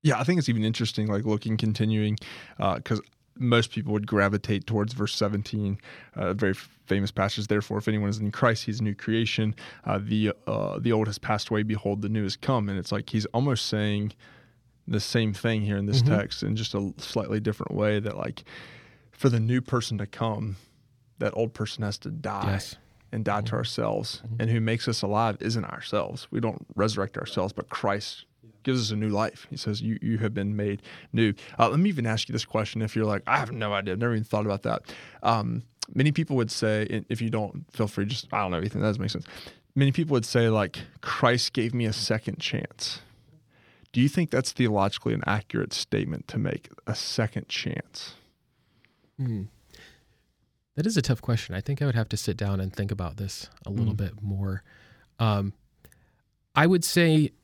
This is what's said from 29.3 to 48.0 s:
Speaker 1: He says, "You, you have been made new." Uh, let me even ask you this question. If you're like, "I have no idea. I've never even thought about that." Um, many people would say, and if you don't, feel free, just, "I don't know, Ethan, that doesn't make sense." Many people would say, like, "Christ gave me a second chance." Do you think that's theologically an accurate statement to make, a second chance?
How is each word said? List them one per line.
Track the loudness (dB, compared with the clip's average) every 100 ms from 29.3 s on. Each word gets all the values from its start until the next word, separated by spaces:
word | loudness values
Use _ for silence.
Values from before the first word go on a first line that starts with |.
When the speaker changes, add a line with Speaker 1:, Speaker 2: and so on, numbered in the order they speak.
| -4 -14
Speaker 1:
He | -6
says, | -4 -2
"You, | -2 -2
you | 0 0
have | 0
been | 0 -2 0
made | -2 -4 -8 -20 -4
new." | 4 4 2 -8 2
Uh, | 4
let | 6
me | 2
even | 2 0
ask | -2 -2
you |
this | -4
question. | -2 -2 -2 -2
If | -2 0
you're | 0
like, | 0 2
"I | 0
have | 0
no | -4 -2
idea. | -2 -2
I've | -2
never | 0
even | 0
thought | 0 0
about | 0 -2
that." | -2 -4 -6 -18 -18 -4
Um, | 0 2 0 -4 -6 _ -6
many | 2 2
people | 2 0 0
would | 0
say, | 0 0 0 0
and | -4 -4
if | -4
you | -2
don't, | -2 -4 -8 -12
feel | -2 -2
free, | 0
just, | -2 -4 -4
"I | -2
don't | 0
know, | 0
Ethan, | -2 0
that | 0
doesn't | 0
make | -4
sense." | -6 -10 -16 -18 -20 _
Many | 2 2
people | 2 2
would | 2 2
say, | 2 4
like, | 2 0 -4 -16 -12
"Christ | -6 2 4 4 0
gave | 0 0
me | 0 0
a |
second | 0 -2 -2 -2 -6
chance." | -4 -4 -6 -8 -8 -8 -14 -20 _ -20 _ _ _ _ _
Do | 2
you | 4
think | 4 2
that's | 0 -2
theologically | 0 2 4 2 0 -2
an | -2 0
accurate | -2 0 -4 -2
statement | -4 -2 -2 -2 -6 -6
to | -2
make, | -2 -4 -10 -14 -6
a |
second | -6 -4 -2 -2 -4 -6
chance? | -6 -4 -6 -10 -16